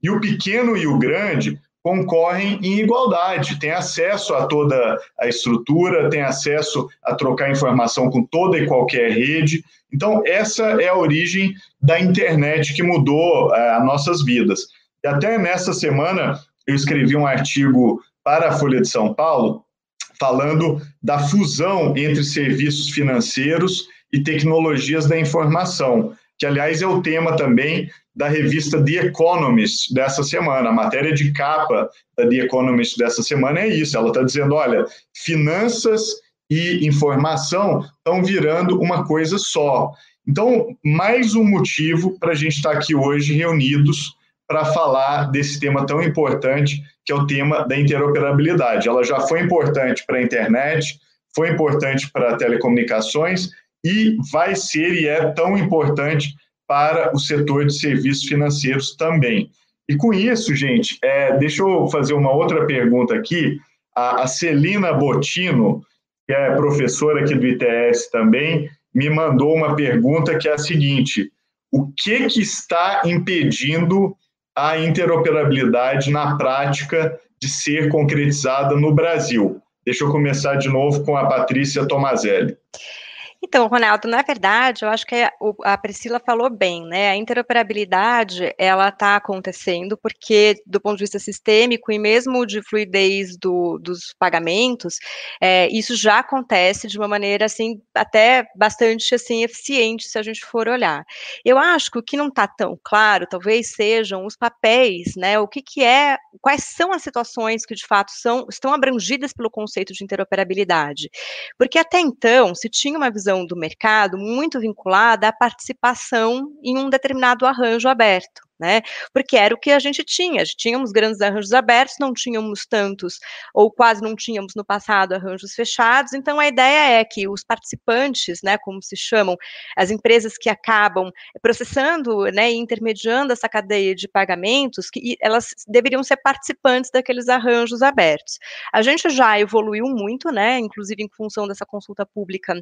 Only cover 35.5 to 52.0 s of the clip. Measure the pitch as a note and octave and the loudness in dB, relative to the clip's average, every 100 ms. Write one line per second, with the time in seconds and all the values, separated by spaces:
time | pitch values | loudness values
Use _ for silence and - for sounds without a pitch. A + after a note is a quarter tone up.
35.5 | F3 A#3 A#3 A#3 G#3+ A3 - _ _ _ | 0 -2 0 0 0 -2 -8 _ _ _
36.5 | D#3 F3 F3+ D3+ C#3+ D3 C3+ D3+ D3+ - | -2 0 0 2 2 2 2 0 -2 -2
37.5 | F3 G3+ D3+ - _ - F3+ F#3 G3 D3+ | -2 0 0 -4 _ -2 0 0 0 0
38.5 | E3 F3+ F3+ E3+ F3 D3 D#3 D#3+ G3 - | 0 0 0 0 -2 0 0 0 -2 -2
39.5 | E3 D3 B2 D3 - _ _ - C#3+ A#3 | -2 0 0 -2 -6 _ _ -2 0 2
40.5 | A#3+ - - D3+ D#3 G3 A#3+ A#3 A3 G#3+ | 2 0 -4 0 2 2 2 2 4 4
41.5 | G3 F#3 - D#3 E3 F#3 - E3+ D3+ D#3 | 4 2 0 0 0 -2 -2 -2 0 -2
42.5 | D3 D#3+ D3 D3 D3+ C3+ D3 C#3+ D3+ E3+ | -2 -2 -2 0 0 2 0 0 0 2
43.5 | D#3+ C3+ D3 D3 - - _ _ _ _ | 2 2 4 2 2 -6 _ _ _ _
44.5 | D#3 D3 D#3 D#3 C3 C3+ D3 C#3+ C#3 C#3+ | -2 0 0 2 2 2 0 0 -2 -2
45.5 | - C#3+ C#3 C3+ D3 E3+ E3 C#3+ - C3 | -4 -2 0 0 0 0 0 0 0 0
46.5 | C#3 C#3+ C#3+ - _ - C#3+ C#3+ C#3 C#3+ | 0 0 -2 -10 _ -6 -2 0 0 0
47.5 | D3+ B2+ C3+ C#3+ C#3+ D3 D3+ C#3+ C#3+ D#3 | 0 -2 0 2 2 0 0 2 2 2
48.5 | F3 B2 A2 A2+ B2 A#2+ C3+ C#3 E3 F3+ | 2 2 0 2 2 2 0 0 0 2
49.5 | F3 C#3+ C#3 C3 A#2 - B2+ A#2+ A#2+ A2 | 2 2 0 0 -2 -2 -2 0 0 0
50.5 | A#2 C#3+ D#3 C#3+ - _ _ _ - E3 | 2 2 -2 -4 -8 _ _ _ -2 0
51.5 | D#3 D3+ D3 C#3 C3+ | 2 2 0 0 -2